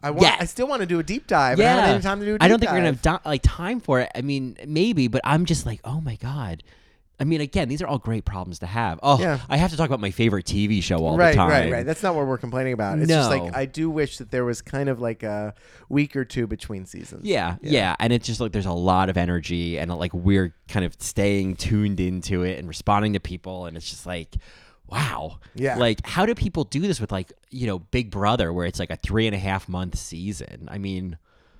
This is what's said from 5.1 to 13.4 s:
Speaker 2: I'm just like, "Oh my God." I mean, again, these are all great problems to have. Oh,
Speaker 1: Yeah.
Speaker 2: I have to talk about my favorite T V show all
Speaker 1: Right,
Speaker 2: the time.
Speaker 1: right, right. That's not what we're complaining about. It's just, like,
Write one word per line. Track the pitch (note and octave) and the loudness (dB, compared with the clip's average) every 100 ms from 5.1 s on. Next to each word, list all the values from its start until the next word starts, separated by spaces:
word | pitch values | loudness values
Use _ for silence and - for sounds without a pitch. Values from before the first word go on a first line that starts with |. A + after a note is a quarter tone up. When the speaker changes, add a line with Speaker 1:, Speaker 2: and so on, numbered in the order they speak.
| B2 | 2
Speaker 2:
I'm | - D#3 F3 | 2 2 4
just | D3+ A#2 | 0 -2
like, | A2 G#2+ | -8 -6
"Oh | D3+ | -6
my | D3+ G#2+ | -6 -6
God." | B2 C#3+ G#2 E2 - - _ _ _ - | -6 -6 -6 -8 -12 -20 _ _ _ -6
I | |
mean, | D#3 D#3+ | -2 0
again, | C#3+ G3 B2+ | 0 -2 -2
these | D3 | -2
are | E3 | -2
all | C3+ | -4
great | A2+ A2+ - | -2 -4 -4
problems | F#2+ F2+ E2 | -6 -8 -8
to | F2 | -6
have. | A2+ G#2+ D#2+ | -2 -2 0
Oh, | C#3+ C3+ | 2 4
Speaker 1:
Yeah. | F3+ C3+ B2 | 4 -2 0
Speaker 2:
I | C#3 | 2
have | F#3 | 2
to | D#3 | 2
talk | D3+ | 0
about | B2+ | 0
my | G2+ | -2
favorite | - A2+ G2 - | 2 2 2 -2
T | G2+ G#2 | 0 2
V | G#2 | 2
show | E2 E2+ D#2+ | 2 0 2
all | E3 | 6
Speaker 1:
Right, | E3+ | 6
Speaker 2:
the | G#2 | 6
time. | F2 | 6
Speaker 1:
right, | C#3+ E3 | 4 2
right. | A#2+ B2+ | 0 -2
That's | D#3+ | -2
not | F#3+ D#3+ | -2 0
what | C3+ | -2
we're | B2+ | -2
complaining | A#2+ C3 C3 | -4 -4 -2
about. | A#2 G2+ D#3 | -2 -2 2
It's | D#3 | 4
just, | D#3+ A#2+ | 4 4
like, | C3+ | 2